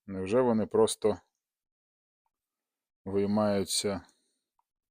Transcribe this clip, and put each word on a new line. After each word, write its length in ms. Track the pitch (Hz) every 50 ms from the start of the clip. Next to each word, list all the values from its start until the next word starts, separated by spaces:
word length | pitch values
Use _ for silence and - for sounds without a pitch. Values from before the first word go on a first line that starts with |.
| -
Невже 340 | 101 98 95 95 95 110 131
вони 240 | 127 120 113 110 101
просто 540 | - - 107 110 - - - - 104 98 - _ _ _ _ _ _ _ _ _ _ _ _ _ _ _ _ _ _ _ _ _ _ _ _ _ _ _ _ _ _ _ _ _ _ _ _ -
виймаються 960 | 98 98 101 101 101 104 107 107 104 101 101 92 - - - - 101 98 82 - _ _ _ _ _ _ _ _ _ _ _ _ _ _ _ _ _